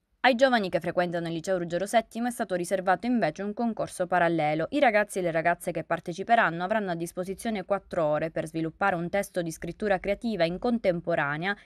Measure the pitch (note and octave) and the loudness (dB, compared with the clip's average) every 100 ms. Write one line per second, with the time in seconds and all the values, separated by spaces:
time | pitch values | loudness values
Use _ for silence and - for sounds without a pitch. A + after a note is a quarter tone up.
0 | _ _ B3 A#3+ C4+ B3 F#3+ F#3 F3 E3 | _ _ 2 6 4 4 2 -2 0 0
1 | F3+ E3+ E3 E3 D#3 F#3 E3+ E3+ G3 A#3 | 0 -2 -4 -4 -2 -2 -2 -4 0 0
2 | A3+ A3+ A#3+ A#3+ A3+ F3+ F3 F#3+ F#3 F3+ | 0 -4 -6 -4 -4 -2 -2 0 2 0
3 | A#3 A#3+ E3 D#3 G3+ G#3 A#3 G#3 D3+ - | 2 2 2 0 -6 -4 -4 -2 -6 -4
4 | F3+ F3+ E3+ E3 D3+ D#3 D#3+ D4 C4 G#3 | -2 2 2 2 2 0 0 2 4 4
5 | G#3 G3 F3 D#3+ E3 F3 - E3 - E3 | 2 -2 -2 0 0 0 -2 -6 -4 -4
6 | - E3+ G3 A#3 F#3 E3 F#3 A3 G3 E3 | -4 -8 2 4 4 0 -2 -2 -2 -4
7 | E3+ - F#3 F#3 A#3 G#3+ F3 G3 - - | -6 -6 -8 -6 -4 -4 -2 -4 -2 -2
8 | D3+ D3+ D#3+ E3 D#3+ D#3+ D#3+ - G3 F3 | 2 2 0 -4 -4 -4 -4 0 0 0
9 | E3+ G3 G3 - E3+ D#3+ E3+ - G#3+ F#3 | 0 -2 -2 -4 -4 -6 -10 -4 0 0
10 | G3 G3 A#3 G3+ E3 F3+ B3 A#3 G3 E3+ | 0 -4 -4 0 0 0 -2 0 0 0
11 | E3+ D#3+ C#3+ D3+ F3+ G3+ | 0 0 0 -2 -4 -4